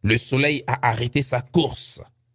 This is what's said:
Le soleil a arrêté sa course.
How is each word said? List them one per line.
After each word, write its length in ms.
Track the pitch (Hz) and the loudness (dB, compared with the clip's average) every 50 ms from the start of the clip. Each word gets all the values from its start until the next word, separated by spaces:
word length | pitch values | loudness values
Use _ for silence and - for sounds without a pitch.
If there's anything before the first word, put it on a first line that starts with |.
| - | 2
Le 140 | 101 110 | 2 2
soleil 460 | 117 - - - 131 139 147 151 135 - | 2 2 0 2 2 2 2 2 0 -2
a 200 | - 160 - - | -4 -4 0 0
arrêté 360 | 120 110 110 120 120 - 143 135 | 0 0 0 -4 -2 0 -2 0
sa 180 | - - 123 | 0 -2 -4
course. 600 | 127 - - 170 151 113 - - - - - - - - _ _ _ _ _ | -4 0 0 2 2 2 -2 -6 -8 -8 -8 -10 -12 -18 _ _ _ _ _